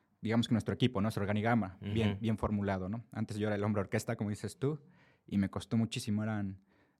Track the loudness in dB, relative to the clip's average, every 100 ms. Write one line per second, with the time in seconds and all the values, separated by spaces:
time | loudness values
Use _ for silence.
0 | _ _ 0 2 4 2 2 2 2 4
1 | 0 0 0 2 2 2 0 -6 -4 0
2 | 2 2 -2 0 0 0 0 -2 -2 -6
3 | -8 -6 -4 -2 -2 0 0 0 0 -2
4 | -2 -4 -4 -4 -6 -4 -4 -4 -10 -20
5 | _ _ -2 2 2 -2 -2 0 0 -2
6 | -2 -2 0 -2 -4 -8 _ _ _